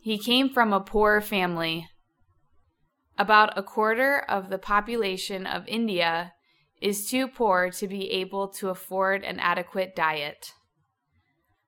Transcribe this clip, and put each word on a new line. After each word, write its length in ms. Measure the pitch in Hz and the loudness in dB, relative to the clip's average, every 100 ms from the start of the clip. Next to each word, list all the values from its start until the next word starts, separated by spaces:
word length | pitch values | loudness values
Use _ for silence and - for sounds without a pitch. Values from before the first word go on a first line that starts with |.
He 180 | 220 214 | -4 -4
came 300 | 208 247 269 | 2 2 2
from 240 | 262 226 | 2 4
a 80 | 196 | 2
poor 400 | 190 220 214 208 | 0 2 4 4
family. 680 | 208 208 180 170 165 160 165 _ _ _ _ _ _ _ _ _ _ _ _ - | 2 0 0 0 -2 -4 -8 _ _ _ _ _ _ _ _ _ _ _ _ -4
About 400 | 196 214 214 - | 4 6 6 2
a 60 | |
quarter 600 | 196 - 214 226 269 277 - | -6 0 0 2 2 2 0
of 220 | 202 190 | -4 -4
the 80 | 190 | -8
population 880 | - 208 208 240 202 185 - 196 185 | 0 0 0 -2 -2 -4 -6 -8 -6
of 220 | 180 - | -6 -4
India 640 | 220 233 180 170 165 175 _ _ _ _ _ | -2 0 2 2 0 -4 _ _ _ _ _
is 280 | 196 202 - | -2 -2 -2
too 200 | 254 262 | -2 -2
poor 420 | - 220 185 180 | 0 2 2 2
to 160 | 180 196 | -2 -8
be 240 | 196 190 | -6 -4
able 380 | 190 185 196 196 | -4 -4 -6 -6
to 220 | - 190 | -6 -6
afford 520 | 185 - 190 190 196 | -6 -6 -2 0 0
an 160 | - 180 | -4 -2
adequate 560 | 175 175 175 196 185 | 0 0 -2 -4 -4
diet. 600 | - 160 156 147 - - - _ _ _ _ _ _ _ _ _ _ | 0 0 0 -6 -10 -18 -20 _ _ _ _ _ _ _ _ _ _